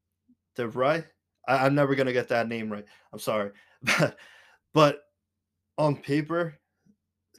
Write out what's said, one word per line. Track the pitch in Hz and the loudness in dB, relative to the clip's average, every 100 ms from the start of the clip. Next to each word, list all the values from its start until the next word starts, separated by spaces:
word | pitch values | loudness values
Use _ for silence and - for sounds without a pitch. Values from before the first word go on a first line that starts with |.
| _ _ _ _ _ - | _ _ _ _ _ -8
De | 120 | -6
Vrij? | 113 131 165 160 _ _ _ - | -2 0 0 -4 _ _ _ 0
I, | 131 | 2
I'm | 135 143 | 4 4
never | 139 | 2
gonna | 135 131 | 2 0
get | 123 117 | 0 0
that | 120 117 | 0 -2
name | 117 110 | -4 -6
right. | 104 104 - _ | -10 -12 -20 _
I'm | 107 | -10
sorry. | - 107 101 - _ _ | -4 -2 -4 -8 _ _
<laughs> | |
But, | 127 - 135 - - - - _ _ | -4 0 0 -4 -20 -20 -20 _ _
but | 156 151 143 - _ _ _ _ _ _ - | 2 4 2 -10 _ _ _ _ _ _ -2
on | 151 139 | -2 -2
paper, | - 147 151 170 170 151 _ _ _ _ _ _ _ | -2 -4 -2 -4 -4 -8 _ _ _ _ _ _ _